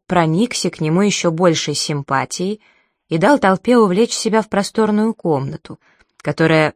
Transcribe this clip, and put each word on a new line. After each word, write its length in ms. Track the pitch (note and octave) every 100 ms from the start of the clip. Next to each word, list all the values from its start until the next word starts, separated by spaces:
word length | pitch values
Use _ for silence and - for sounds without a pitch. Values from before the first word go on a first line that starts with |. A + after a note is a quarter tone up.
| -
проникся 640 | F3+ D#3+ D#3+ A#3+ - F3+
к 100 | -
нему 220 | D#3 E3+
ещё 280 | G3+ - F3
большей 440 | D#3+ F3+ D#3 -
симпатией 880 | C#3+ - D3 C#3 C3+ C3 - F#3 G#3+ _ _ _ _ -
и 80 | E3
дал 200 | G3 C#4+
толпе 380 | G3 F#3+ - B3
увлечь 380 | G#3 F3+ A#3
себя 260 | - A3 A3
в 80 | G#3+
просторную 640 | G3 G3 - G#3+ G#3 A3
комнату, 680 | G#3+ F3 C#3 C3+ D#3+ - - _ _ _ _
которая, 500 | - C#3+ D#3+ D#3+ D#3